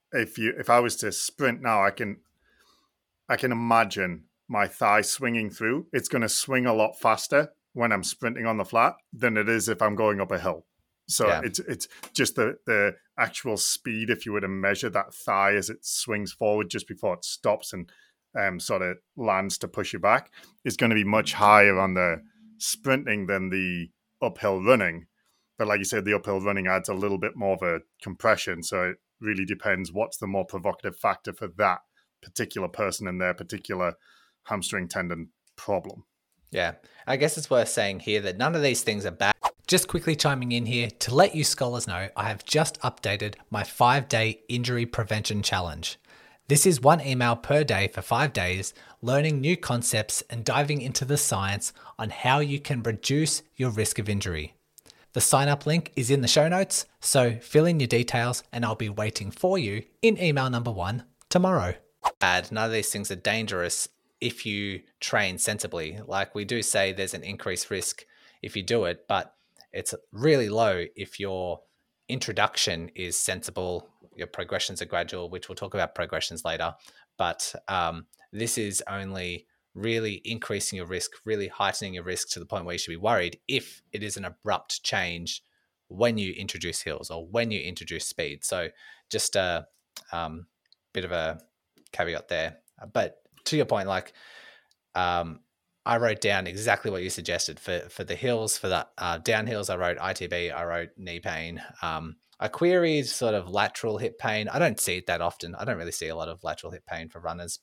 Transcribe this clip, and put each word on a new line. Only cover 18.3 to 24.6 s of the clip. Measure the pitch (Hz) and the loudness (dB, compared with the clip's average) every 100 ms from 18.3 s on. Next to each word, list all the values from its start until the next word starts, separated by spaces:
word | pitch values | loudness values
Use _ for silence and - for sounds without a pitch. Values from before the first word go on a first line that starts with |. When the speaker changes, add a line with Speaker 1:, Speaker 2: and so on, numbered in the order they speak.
| - | -2
Speaker 1:
um, | 101 90 | -2 -2
sort | - 98 | -2 -2
of | 92 90 _ - | -2 -4 _ -4
lands | 110 95 98 - | 0 2 0 -4
to | 98 | -6
push | - 95 | -6 -6
you | 98 | 0
back, | 98 127 - - - _ | 4 4 2 -20 -20 _
is | 131 - | -6 2
gonna | 120 | 4
be | 107 | 4
much | 101 107 - | 4 2 2
higher | - 104 107 101 95 | 4 10 10 10 6
on | 95 | 4
the | 92 90 80 - _ - - | 2 2 0 -6 _ -20 -8
sprinting | - - 135 131 135 104 92 | -6 -4 0 0 2 -2 0
than | 98 95 | 0 0
the | 95 92 87 82 _ _ - | -2 -2 -4 -6 _ _ -4
uphill | 127 87 104 95 | -4 0 0 2